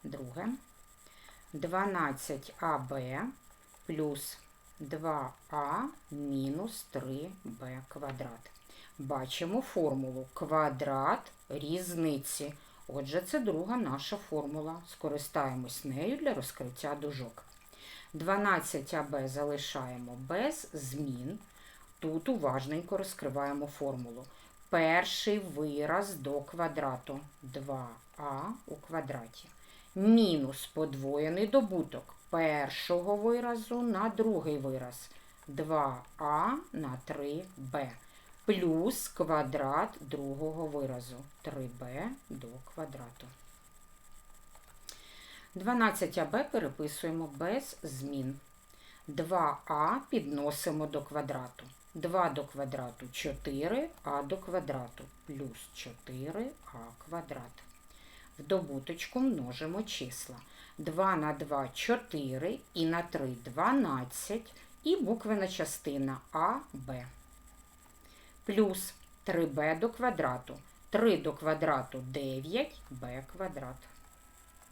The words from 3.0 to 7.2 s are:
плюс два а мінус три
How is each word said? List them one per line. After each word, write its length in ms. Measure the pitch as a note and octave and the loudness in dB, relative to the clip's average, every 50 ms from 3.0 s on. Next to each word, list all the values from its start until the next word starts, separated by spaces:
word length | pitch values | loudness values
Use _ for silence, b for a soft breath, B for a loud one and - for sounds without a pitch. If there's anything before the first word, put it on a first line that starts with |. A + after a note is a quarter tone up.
| B2+ B2+ C3 C#3+ G3+ B3+ C4+ - - - - - - - - - - | -2 -2 -2 -2 -2 -4 -6 -10 -16 -20 -20 -20 -20 -20 -20 -14 -8
плюс 520 | - E3 D#3 D#3 D3+ C#3+ C#3 - - - - - - - - - - - - | -4 -2 0 0 0 0 -2 -6 -8 -10 -12 -16 -20 -20 -20 -20 -20 -14 -12
два 520 | D#3 C3+ D3+ D#3 D#3 E3 D#3 D3 C3+ C3 - - - - | -8 -6 -6 -2 0 0 0 0 -2 -4 -6 -10 -12 -4
а 320 | - D3+ C#3+ C#3+ D#3 F#3+ B3 D4 D#4+ - - - | -2 -2 0 0 0 0 0 -2 -4 -10 -12 -10
мінус 720 | D3 D3 C#3+ C#3+ C#3 C3+ C3+ C3+ C#3+ D#3+ G3 A3+ - - - - | -6 -4 -2 0 0 0 0 0 0 -2 -2 -4 -6 -8 -12 -8
три 380 | - C3+ C3+ C3 C3+ C#3 | -8 -6 -4 -4 -4 -6